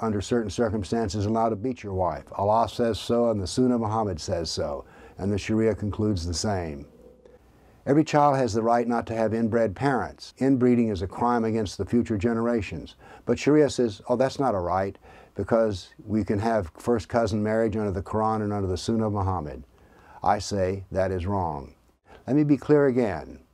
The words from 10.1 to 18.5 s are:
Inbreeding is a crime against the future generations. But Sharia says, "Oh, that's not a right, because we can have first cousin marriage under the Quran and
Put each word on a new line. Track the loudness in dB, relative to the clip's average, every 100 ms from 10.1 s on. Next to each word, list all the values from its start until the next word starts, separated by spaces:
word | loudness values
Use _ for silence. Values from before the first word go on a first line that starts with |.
| -10 -16 -2
Inbreeding | 2 4 4 4 2
is | 0
a | -4
crime | -2 0 2
against | 0 0 -2 -4
the | 0
future | 0 2 0
generations. | 0 0 0 0 -4 -8 -12 -18 -20 -6
But | -2 0
Sharia | 4 6 6
says, | 4 0 -2 -2
"Oh, | 0
that's | 0 0
not | 0
a | 0
right, | 0 0 -2 -6 -18 -20 -12
because | -8 0 2 2 -2 -10 -16 -4
we | -2
can | 0 -2
have | 0 0 -2 -6
first | -2 -2 0
cousin | -2 0 0
marriage | 0 0 0 0
under | -2
the | -4
Quran | -4 -2 0 0
and | -2